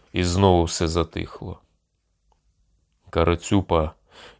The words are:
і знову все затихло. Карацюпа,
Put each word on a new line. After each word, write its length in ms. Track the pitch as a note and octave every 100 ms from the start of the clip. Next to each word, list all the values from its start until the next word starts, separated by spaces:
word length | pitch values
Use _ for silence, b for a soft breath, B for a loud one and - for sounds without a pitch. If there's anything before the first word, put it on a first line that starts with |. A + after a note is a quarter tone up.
| b
і 100 | F2+
знову 400 | F2+ F2+ G2 F2
все 240 | E2 - E2
затихло. 720 | E2+ E2 F#2 E2 - G2 F2 _ _ _ _ _ _ _ _ _ _ _ _ _ _ _
Карацюпа, 840 | - E2+ E2+ - G2+ F#2+ E2+ D#2 - _ B B